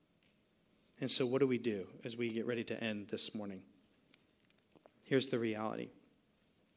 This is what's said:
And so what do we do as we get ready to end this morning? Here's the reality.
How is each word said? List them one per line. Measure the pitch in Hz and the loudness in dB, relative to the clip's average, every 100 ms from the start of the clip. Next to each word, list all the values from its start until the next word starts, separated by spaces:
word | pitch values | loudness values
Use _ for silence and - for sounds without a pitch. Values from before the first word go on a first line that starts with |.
| _ _ _ _ _ _ _ _ _ - | _ _ _ _ _ _ _ _ _ -2
And | 135 | 4
so | - | 4
what | 127 135 | 4 4
do | 135 | 4
we | 123 | 4
do | 117 101 90 - | 2 0 -4 -10
as | 123 117 | -8 -4
we | 117 | -2
get | 113 110 | -2 -2
ready | 117 | -2
to | 110 110 | -4 -4
end | 113 104 101 | -2 -4 -4
this | 104 - | -4 -4
morning? | 110 101 95 - - _ _ _ - _ _ _ _ _ - - _ | -6 -8 -10 -14 -20 _ _ _ -20 _ _ _ _ _ -20 -20 _
Here's | - 135 - | 0 2 2
the | 123 | 0
reality. | 113 107 110 113 120 - _ _ _ _ _ _ _ | 0 -2 -4 -4 -8 -14 _ _ _ _ _ _ _